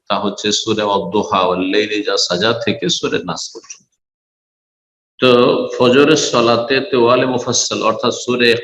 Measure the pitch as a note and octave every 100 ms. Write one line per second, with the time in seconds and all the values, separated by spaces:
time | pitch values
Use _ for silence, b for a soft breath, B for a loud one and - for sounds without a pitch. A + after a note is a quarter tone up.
0 | - G2 G#2 G#2 G#2+ G2+ A2 G#2+ G#2 G2
1 | F#2 G#2 F#2+ G2 F2+ F2+ F#2 G#2 G#2+ G#2
2 | G2 G2 - F2+ A2 A#2+ - F#2 F2+ -
3 | C#3 A2 F2 D#2+ - - - - _ _
4 | _ _ _ _ _ _ _ _ _ _
5 | _ - B2+ A#2+ C3 - - - B2+ C3
6 | C#3+ D3+ - B2 A#2 A2+ - C3+ C3+ B2+
7 | A#2 B2+ C3 B2+ B2+ A2+ - G#2 G#2 A2
8 | B2 A#2 - A#2+ A#2+ A2+